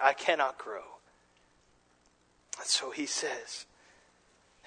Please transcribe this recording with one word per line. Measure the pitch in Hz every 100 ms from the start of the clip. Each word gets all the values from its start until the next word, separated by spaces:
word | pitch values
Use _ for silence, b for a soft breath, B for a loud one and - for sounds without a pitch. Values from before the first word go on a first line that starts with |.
I | 135
cannot | - - 156 135 -
grow. | 113 101 - - _ _ _ _ _ _ _ _ _ _ _ _ _ _ - -
And | -
so | - -
he | - 143
says, | - 151 120 113 - - - - - - _ _ _ _ _